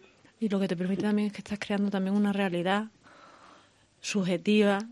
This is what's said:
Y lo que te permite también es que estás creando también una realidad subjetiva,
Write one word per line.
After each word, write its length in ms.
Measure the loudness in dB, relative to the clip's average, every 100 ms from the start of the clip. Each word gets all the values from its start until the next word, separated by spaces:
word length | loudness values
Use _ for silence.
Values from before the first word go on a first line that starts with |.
| -20 _ -20 _
Y 100 | -2
lo 100 | 0
que 80 | 0
te 80 | -2
permite 260 | -2 -2
también 260 | 0 0 0
es 60 |
que 60 | -6
estás 180 | -10 -8
creando 300 | -4 -2 0
también 260 | -2 0 2
una 180 | 2
realidad 560 | 0 0 0 0 0 -2 -12 -20 -20 -20 -20 -20 -20 _ _ _ _
subjetiva, 800 | -4 -2 0 0 4 4 4 2 -4